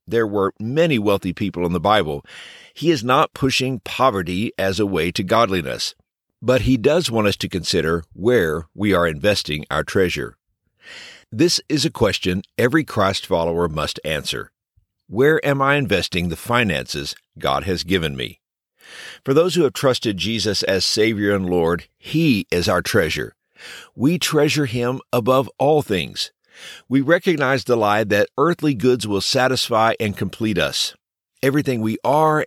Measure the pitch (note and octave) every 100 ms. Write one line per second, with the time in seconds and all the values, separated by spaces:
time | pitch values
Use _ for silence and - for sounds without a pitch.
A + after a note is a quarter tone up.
0 | - A2+ A2 G2+ F#2+ - A2 D3+ E3+ B2
1 | G#2 G2 F#2+ E2 G2+ E2+ E2+ F2 G2+ G#2+
2 | D2+ C#2 - - - - - - D#3 D3+
3 | A#2+ C3+ D3 - C3 - C3 B2+ - -
4 | C3 G2 F2 F2+ A2+ - G2 F#2+ G2+ F2
5 | F2 - F#2 A2+ A2 F#2 C2+ A1+ - -
6 | _ _ _ _ A2+ B2+ A2 B2+ C#3+ E3
7 | D3 A2+ G2+ - - F2+ D#2+ F2+ D#2 E2+
8 | - - G#2 B2 D#2+ D#2+ D#2+ - G#2 F2
9 | E2+ D2+ G2+ G2 - D2+ - D2 D2+ G#2
10 | F2+ D2+ A1+ - _ _ _ _ - -
11 | - - _ A2 F3 - - D3 C#3+ -
12 | G#2 - F#2 F#2 - - A#2+ D#3 - A2
13 | G2 G2 - F2 E2+ E2+ E2+ D2+ D2 -
14 | D2+ D2+ - A#1 G1+ _ _ _ _ _
15 | _ G2 C#3+ D#3+ C#3+ C#3 C3+ C#3+ B2+ F#2+
16 | - F2 F2 D#2+ - A#2+ A2 C#2+ B1 D2
17 | C#2+ - _ - C#2+ C#2 E2+ E2+ D#2+ F#2
18 | D#2+ C2 A1+ - _ _ _ _ - -
19 | - - C3+ C#3 F3+ E3 C#3 - C3+ A#2+
20 | A#2 F#2+ F2+ A2+ G2+ F#2 - F#2+ - A2
21 | A2+ G#2 G2+ G2+ F2+ F2 E2 F2 - _
22 | - D#3 E3 G#2 - F2+ F2 F2 - G#2+
23 | D#2+ D2+ A1 - _ _ - - - -
24 | C3 F3 - D#3 D3 C#3 C3+ A#2+ A#2+ C3
25 | - B2 A2+ C3 A#2 - C#3 D#3 - F#2+
26 | B1+ G1+ - _ _ - - - - C3+
27 | C3+ F3 G3 D#3 C3 C3+ - A#2 G#2 G#2
28 | G#2+ G#2 G2+ - D#3+ E3+ D3+ A#2+ B2 B2
29 | G#2 G2 - C3 C3 B2+ - A2 A2+ -
30 | G#2+ G2 F#2+ - A2 F2 C#2+ - - -
31 | _ _ _ _ C3+ D3 C#3 A#2+ A2 A2
32 | A#2 D3+ D#3 D3+